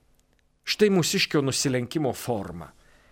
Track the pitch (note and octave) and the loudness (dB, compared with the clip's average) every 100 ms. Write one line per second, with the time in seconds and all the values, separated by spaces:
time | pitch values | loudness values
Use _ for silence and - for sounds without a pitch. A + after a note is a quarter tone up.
0 | _ _ _ _ _ _ - - G#3+ F#3+ | _ _ _ _ _ _ -8 2 4 4
1 | - G3 - D3+ C3+ - C#3 B2+ A#2+ E3 | 2 0 0 0 0 0 0 -2 -2 -2
2 | C3+ - - A2 F#2 E2+ D2+ - _ _ | -2 -2 -4 -4 -6 -10 -14 -20 _ _
3 | _ | _